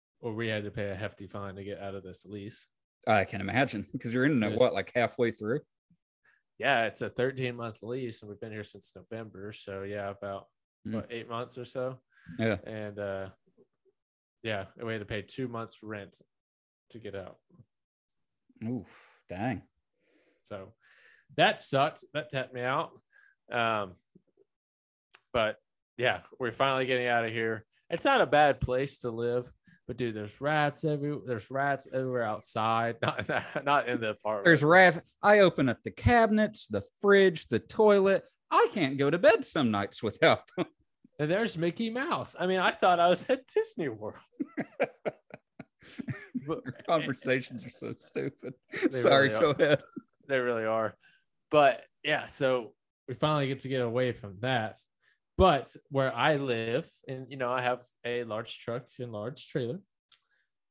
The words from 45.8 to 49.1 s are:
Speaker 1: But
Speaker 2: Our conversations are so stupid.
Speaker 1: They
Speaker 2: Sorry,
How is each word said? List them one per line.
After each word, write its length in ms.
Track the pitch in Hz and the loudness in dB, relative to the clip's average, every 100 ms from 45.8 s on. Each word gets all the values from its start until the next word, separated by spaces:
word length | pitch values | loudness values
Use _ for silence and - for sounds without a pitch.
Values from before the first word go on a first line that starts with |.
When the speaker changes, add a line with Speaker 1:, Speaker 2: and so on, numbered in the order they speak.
| - - - - - - 139 | -20 -14 -10 -10 -10 -10 -6
Speaker 1:
But 140 | 160 131 | -8 -8
Speaker 2:
Our 60 | - - | -12 -2
conversations 800 | 165 156 131 135 131 - - 123 | 0 0 -4 0 -2 -2 -12 -14
are 40 | |
so 220 | - 117 - | -12 -12 -12
stupid. 560 | - - 135 - - - _ - 392 | -10 -6 -6 -8 -14 -14 _ -2 -2
Speaker 1:
They 100 | 127 | 4
Speaker 2:
Sorry, 280 | 120 | 6